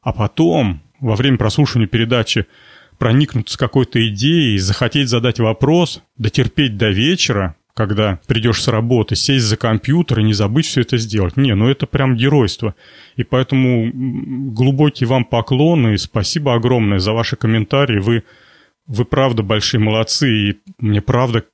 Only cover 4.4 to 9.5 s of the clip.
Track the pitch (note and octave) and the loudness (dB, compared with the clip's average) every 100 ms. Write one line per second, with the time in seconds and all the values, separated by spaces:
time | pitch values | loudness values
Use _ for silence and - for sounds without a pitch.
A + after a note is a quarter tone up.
4.4 | C3+ G2+ F#2 G2+ A#2+ D3 C3 A#2+ A#2+ A2+ | 2 0 -2 -2 0 0 0 0 0 0
5.4 | A2+ A2 C#3+ E3+ E3+ - _ - A2 - | -2 0 2 2 2 -4 _ -6 -2 0
6.4 | B2 - C3+ G#2 A2 F#2+ C3+ F3+ - G#2 | -2 0 -2 0 0 2 0 0 -2 -2
7.4 | F#2 - _ - G#2 G#2 G#2+ F#2 - A2 | -4 -8 _ -6 -2 0 0 -2 -2 0
8.4 | A#2 G#2+ - A2 A#2 B2 G#2 A2+ - C3+ | 0 0 0 -2 0 0 0 -2 0 0
9.4 | A2 | 0